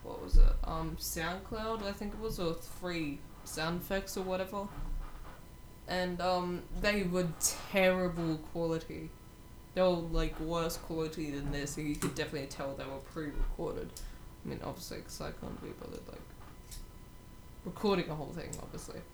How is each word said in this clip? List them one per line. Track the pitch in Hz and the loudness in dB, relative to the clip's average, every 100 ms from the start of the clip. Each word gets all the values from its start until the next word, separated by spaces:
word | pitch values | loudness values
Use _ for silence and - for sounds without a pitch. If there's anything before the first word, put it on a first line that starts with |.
what | - - | -8 -8
was | - - | 8 12
it? | - - - | 12 12 2
Um, | 160 165 165 | 0 -2 -4
SoundCloud, | - - 165 185 - 220 220 220 | -4 -2 -2 -2 -4 -4 -2 -2
I | 202 | -2
think | 202 208 | -4 -4
it | 202 | -4
was, | 220 220 | -4 0
or | 170 165 | 0 0
Free | - - 180 170 156 135 - - - | -4 -6 -4 -2 -2 -4 -8 -14 -8
Sound | - 160 175 | -2 0 0
Effects | - 196 196 - | 0 -2 0 -4
or | |
whatever. | 185 185 185 208 196 - - - - - - - - - - - - | -2 0 -2 -4 -4 -4 -2 -2 -4 -8 -12 -14 -16 -16 -16 -16 -4
And, | 180 180 175 | 0 0 0
um, | 180 180 175 175 - 185 | 2 2 2 -2 -4 0
they | 196 208 | 2 4
were | 185 180 175 156 - - - | 4 4 2 2 0 0 0
terrible | 196 185 185 180 165 165 156 - | 6 8 6 2 2 0 0 -2
quality. | 170 165 160 - - 160 - - - - - - | -2 0 0 -2 -8 -8 -12 -16 -18 -18 -16 -6
They | - | 6
were, | 185 | 6
like, | 175 165 165 160 - | 6 2 2 2 0
worse | 156 170 165 170 | 0 2 0 -2
quality | - 160 160 156 151 | -4 -2 -2 -2 -4
than | 143 143 | -2 -2
this, | 143 139 - | -2 -2 -2
and | 151 | -2
you | 147 | 0
could | 143 135 | 0 0
definitely | 147 151 135 | -2 -2 -6
tell | - 139 139 | -6 -6 -4
they | |
were | 131 139 - | -6 -8 -8
pre-recorded. | - 151 139 - - 165 - - - - - - - | -6 -4 2 2 2 -2 -4 -6 -8 -10 -10 -14 -10
I | - | -8
mean, | - | -6
obviously, | - - - - | -6 -8 -8 -10
'cause | - - | -10 -8
I | 151 | -8
can't | - - - | -8 -8 -8
be | - | -10
bothered, | - - - - | -10 -10 -10 -10
like, | - - - - - - - - - - - - - - - - | -14 -14 -16 -16 -16 -12 -12 -12 -14 -16 -16 -16 -16 -16 -12 -12
recording | - 214 190 170 | 0 2 4 2
a | 156 | -2
whole | 143 | -4
thing, | 170 - - | -6 -8 -8
obviously. | - 151 - 156 160 | -8 -10 -10 -10 -12